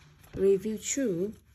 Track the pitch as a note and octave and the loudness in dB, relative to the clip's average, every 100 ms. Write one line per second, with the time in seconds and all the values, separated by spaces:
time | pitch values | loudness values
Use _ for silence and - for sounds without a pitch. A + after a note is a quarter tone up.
0 | - - - - G3 G3 G#3+ G#3+ - C#4+ | -20 -20 -12 0 2 4 0 -6 -4 -2
1 | B3+ E3+ G3+ - _ | 0 0 -4 -6 _